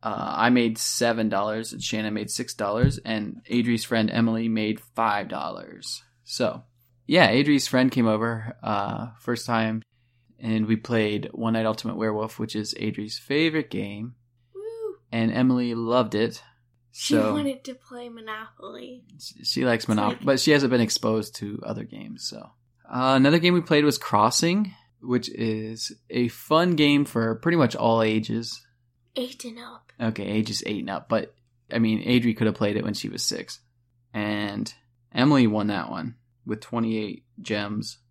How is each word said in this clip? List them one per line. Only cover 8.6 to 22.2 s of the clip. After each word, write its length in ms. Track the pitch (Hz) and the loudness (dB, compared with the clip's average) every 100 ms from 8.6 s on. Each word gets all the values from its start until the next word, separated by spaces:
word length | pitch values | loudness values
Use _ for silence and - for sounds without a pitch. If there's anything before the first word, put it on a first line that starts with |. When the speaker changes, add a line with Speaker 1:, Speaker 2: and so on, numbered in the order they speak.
Speaker 1:
uh, 460 | - 104 101 107 117 113 | -4 -2 -2 -6 -10 -12
first 240 | - 117 | -6 -6
time, 380 | - 117 110 110 - _ _ _ _ _ | 0 0 0 -2 -8 _ _ _ _ _
and 260 | 113 110 107 | -2 0 2
we 100 | 110 | 0
played 520 | 113 117 107 107 - | 2 0 2 0 -6
One 200 | - 113 | -4 -2
Night 120 | 113 110 | 0 0
Ultimate 300 | 107 - 90 | -2 -4 -4
Werewolf, 420 | 110 107 110 - | -2 -2 -6 -6
which 180 | 113 107 | -6 -6
is 180 | 107 - | -6 -4
Adri's 400 | 107 107 107 - | -4 -4 -8 -10
favorite 500 | - 143 160 156 147 | -2 0 2 0 -4
game. 440 | 101 101 101 117 123 _ _ _ | -6 -8 -8 -12 -14 _ _ _
Speaker 2:
Woo! 400 | 381 427 453 440 370 _ | -14 -12 -10 -10 -10 _
Speaker 1:
And 200 | 117 113 | -2 0
Emily 420 | 110 127 127 120 | 2 2 2 -2
loved 400 | 117 113 120 113 | -4 0 2 2
it. 280 | 104 117 - - _ _ _ _ | 0 -2 -4 -18 _ _ _ _
Speaker 2:
She 220 | - - | -10 0
Speaker 1:
So 200 | 285 - | 2 2
Speaker 2:
wanted 280 | 294 285 262 | 0 -2 -6
to 100 | - | -10
play 340 | 254 _ 247 240 | -16 _ -16 -16
Monopoly. 960 | 233 220 214 220 _ - - 247 254 _ 147 | -16 -12 -12 -12 _ -18 -16 -18 -20 _ -20
Speaker 1:
s-, 180 | - - | -18 -10
she 200 | 123 - 127 | -4 0 2
likes 180 | 117 | 2
Speaker 2:
It's 40 | - | 2
Speaker 1:
Monopoly, 280 | 107 104 110 | 2 2 0
Speaker 2:
like 80 | |
Speaker 1:
but 160 | 135 131 | 2 2
she 100 | 160 | 6
hasn't 180 | 147 135 | 4 6
been 100 | 123 | 4
exposed 560 | 113 - 120 110 107 - | 2 0 0 0 -2 -8
to 240 | 104 104 | -8 -8
other 220 | 110 110 | -8 -8
games, 420 | 110 107 - - | -10 -14 -16 -12